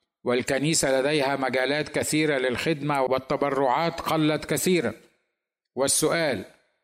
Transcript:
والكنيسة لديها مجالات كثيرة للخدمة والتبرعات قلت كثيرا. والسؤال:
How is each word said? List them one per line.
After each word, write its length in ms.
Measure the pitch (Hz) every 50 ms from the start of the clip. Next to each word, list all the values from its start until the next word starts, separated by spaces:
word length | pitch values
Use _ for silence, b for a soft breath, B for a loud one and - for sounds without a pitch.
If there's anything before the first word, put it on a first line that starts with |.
| _ _ _ _ -
والكنيسة 760 | 120 123 127 - - 143 131 135 156 165 - - 143 135 135
لديها 360 | 131 143 156 156 135 135 139
مجالات 520 | 139 135 127 120 131 127 131 143 151 151 147
كثيرة 500 | - 143 120 - - 156 156 151 147 135
للخدمة 640 | 127 131 120 107 - 160 165 143 139 147 147 139 131
والتبرعات 960 | 123 127 131 127 - 151 135 - 143 139 131 139 131 120 143 165 170 160 -
قلت 440 | - - 156 160 156 151 156 147 -
كثيرا. 500 | - 160 143 - 185 185 170 139 113 95 - - _ _ _ _ _ _ _ _ _ _ _ _ _ -
والسؤال: 680 | 117 135 135 - - 156 147 160 170 165 147 123 92 95 - - _ _ _ _ _